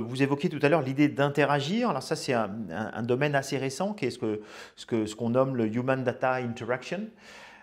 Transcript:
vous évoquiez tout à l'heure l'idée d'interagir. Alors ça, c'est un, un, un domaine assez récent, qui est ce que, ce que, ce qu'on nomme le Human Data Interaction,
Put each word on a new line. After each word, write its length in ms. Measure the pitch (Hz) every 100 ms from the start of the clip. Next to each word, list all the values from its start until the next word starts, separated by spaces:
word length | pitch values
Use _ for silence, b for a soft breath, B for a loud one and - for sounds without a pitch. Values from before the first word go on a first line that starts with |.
| 110
vous 180 | 131
évoquiez 260 | 139 143 180
tout 100 | 147
à 60 | 143
l'heure 140 | 160
l'idée 260 | 131 135 147
d'interagir. 840 | 110 143 143 139 143 135 220 240
Alors 140 | 139
ça, 140 | - 160
c'est 160 | -
un, 160 | 120 104 107 98
un, 220 | 82 110
un 100 | -
domaine 300 | 117 123 147
assez 240 | 139 135 139
récent, 360 | 131 - 196
qui 140 | 208 127
est 40 |
ce 80 | 120
que, 220 | 113 107 B B B -
ce 100 | -
que, 200 | 117 107
ce 100 | -
qu'on 140 | 117
nomme 260 | 127 135 127
le 180 | 110
Human 300 | 113 127 131
Data 300 | 123 113 131
Interaction, 720 | 127 123 113 113 127 - 180 220 B B B B B